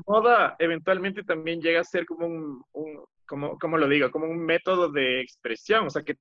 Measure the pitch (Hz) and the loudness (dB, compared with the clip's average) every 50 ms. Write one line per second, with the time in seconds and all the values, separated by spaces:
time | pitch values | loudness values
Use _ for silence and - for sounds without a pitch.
0 | 165 196 208 220 226 240 240 214 170 139 - - 165 165 165 160 160 185 190 185 | 2 4 2 4 6 6 6 6 4 2 2 0 0 0 0 -2 0 0 0 0
1 | 185 196 190 202 196 - 170 160 160 165 170 170 156 165 165 165 170 - - 180 | 0 -4 -6 -6 -4 -4 -4 -4 -2 -6 -6 -2 0 2 2 2 0 0 -2 -4
2 | 170 - 165 160 170 170 165 160 160 147 139 123 - _ - 135 156 156 151 143 | -4 -4 -6 -6 -6 -6 -4 -6 -8 -10 -10 -12 -16 _ -12 -10 -10 -10 -12 -16
3 | - - _ _ _ - 143 143 143 147 - - - 160 165 160 151 139 143 147 | -18 -20 _ _ _ -12 -8 -6 -6 -6 -6 -4 -4 0 2 2 4 4 4 4
4 | 139 - - 156 160 160 165 170 165 160 165 170 - 185 185 180 175 160 143 143 | 4 2 0 -2 -4 -4 -4 -4 -2 0 0 0 2 0 0 2 2 0 0 0
5 | 135 127 127 127 127 - - _ - 120 113 - - - 214 220 202 143 - 151 | 0 0 0 -2 -4 -6 -10 _ -8 -8 -8 -6 -2 0 2 2 2 0 -4 -6
6 | 143 - 147 _ | -6 -6 -8 _